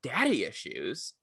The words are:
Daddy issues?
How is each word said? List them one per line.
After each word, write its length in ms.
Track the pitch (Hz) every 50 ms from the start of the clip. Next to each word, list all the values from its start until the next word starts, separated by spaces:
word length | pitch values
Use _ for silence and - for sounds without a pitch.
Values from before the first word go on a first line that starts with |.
Daddy 420 | - 131 127 180 247 285 233 135 90
issues? 680 | 78 - - - - - 64 71 90 123 165 - - - _